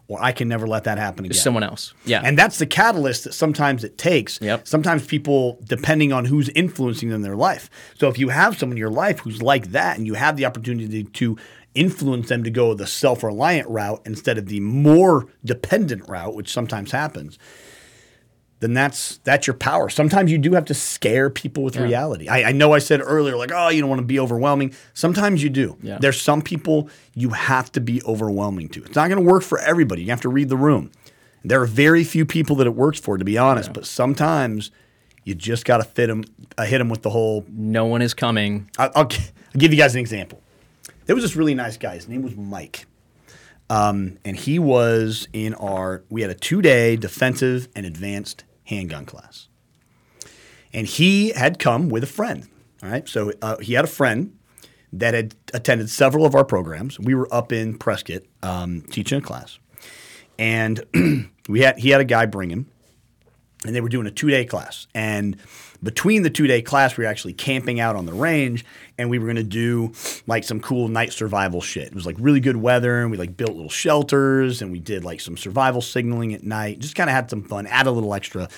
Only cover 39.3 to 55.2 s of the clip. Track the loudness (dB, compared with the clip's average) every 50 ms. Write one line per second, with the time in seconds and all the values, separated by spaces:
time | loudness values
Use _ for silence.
39.3 | -12 _ _ _ 0 4 4 6 6 6 6 6 4 0 -4 -4 -6 -8 -8 -10
40.3 | -16 -20 _ _ _ _ _ _ _ _ -20 -20 _ _ _ 0 0 0 0 -2
41.3 | -2 0 0 0 0 -2 -4 -6 -8 -10 -10 -10 -10 -12 -14 -12 -10 -8 -8 -8
42.3 | -10 -12 -12 -12 -12 -12 -14 -14 -16 -18 -20 _ _ _ _ _ _ _ _ _
43.3 | -20 -20 -20 -20 _ _ _ -2 0 2 2 2 0 -2 -4 -6 -8 -10 -10 -10
44.3 | -10 -6 -4 -2 0 2 2 4 4 4 4 4 4 2 2 0 -4 -6 -10 -10
45.3 | -8 -6 -6 -6 -6 -6 -6 -6 -4 -4 -4 -4 -6 -8 -10 -10 -6 -6 -6 -6
46.3 | -6 -6 -4 -2 0 4 6 6 6 6 6 4 2 2 -2 -6 -4 0 0 0
47.3 | 0 0 0 0 0 -2 -4 -8 -12 -12 -10 -10 -10 -10 -8 -8 -8 -8 -8 -10
48.3 | -14 -16 -20 _ _ _ _ -10 -8 -8 -6 -8 -10 -12 -14 -16 -20 -20 -20 -20
49.3 | -20 -20 -20 _ _ _ _ _ _ _ _ _ _ _ _ _ _ -20 -20 -20
50.3 | -20 _ -20 -20 -20 -20 _ _ -6 -6 -6 -4 0 4 4 4 4 4 2 0
51.3 | 0 0 0 0 0 2 2 2 2 2 2 0 0 -2 -4 -4 -4 -4 -4 -4
52.3 | -6 -8 -12 -18 _ _ _ _ _ _ -10 -8 -8 -8 -6 -6 -6 -4 -4 -4
53.3 | -6 -6 -6 -6 -6 -6 -4 0 0 2 0 0 0 0 0 0 0 0 -4 -6
54.3 | -10 _ _ _ _ _ -20 -20 _ _ _ _ -8 -4 -2 0 0 0